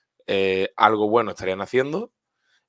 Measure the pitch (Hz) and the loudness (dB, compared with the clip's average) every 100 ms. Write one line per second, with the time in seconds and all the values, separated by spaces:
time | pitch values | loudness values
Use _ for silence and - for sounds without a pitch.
0 | _ _ - 98 95 95 95 - 107 107 | _ _ -4 0 0 0 -2 4 4 4
1 | 107 117 107 87 92 95 98 123 135 165 | 2 2 0 -6 -6 -6 -2 -2 -2 -6
2 | 240 _ _ _ _ _ | -10 _ _ _ _ _